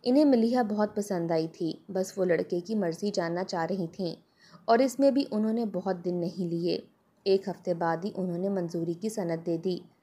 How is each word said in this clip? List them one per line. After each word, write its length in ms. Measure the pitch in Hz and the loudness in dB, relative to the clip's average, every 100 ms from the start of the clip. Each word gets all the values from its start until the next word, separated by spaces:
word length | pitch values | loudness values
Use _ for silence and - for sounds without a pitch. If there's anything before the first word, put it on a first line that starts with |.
इन्हें 200 | 247 269 302 | 4 6 6
मलीहा 360 | 247 226 247 | 6 4 2
बहुत 300 | 220 208 208 208 | 0 0 0 -2
पसंद 360 | 202 185 165 | -2 -2 0
आई 160 | 165 160 | 0 0
थी, 280 | - 165 - - | -4 -6 -6 -6
बस 240 | 190 185 - | -4 -4 -2
वो 60 | |
लड़के 360 | 185 165 185 175 | 2 2 2 -4
की 140 | 175 220 | -2 -2
मर्ज़ी 340 | 175 165 208 | 0 -2 -2
जानना 320 | 202 165 170 | -2 -2 -4
चाह 200 | 190 180 | -4 -4
रही 220 | 165 190 165 | -2 -2 -6
थीं, 260 | - 175 - _ _ - - - | -4 -6 -8 _ _ -20 -10 2
और 120 | 226 | 4
इसमें 300 | 262 - 277 | 4 4 4
भी 100 | 262 277 | 4 0
उन्होंने 380 | 214 220 226 226 | 0 0 0 -2
बहुत 300 | 180 190 180 | -4 -4 -4
दिन 180 | 180 180 | -2 -2
नहीं 320 | 170 175 175 | -4 -4 -4
लिए। 340 | 170 175 175 - _ _ _ 196 | -2 0 -2 -6 _ _ _ 2
एक 220 | 196 196 | 2 2
हफ्ते 260 | 170 - | -8 -4
बाद 300 | 170 170 165 | 0 0 0
ही 60 | 196 | -4
उन्होंने 360 | - 180 170 196 | -4 -4 -2 -2
मंजूरी 440 | 196 170 170 165 | -2 -2 -2 -4
की 160 | 170 220 | -4 -4
सनद 280 | 220 175 165 | -4 -4 -2
दे 180 | 165 170 | -2 -2
दी। 220 | 185 175 - _ | -2 -4 -8 _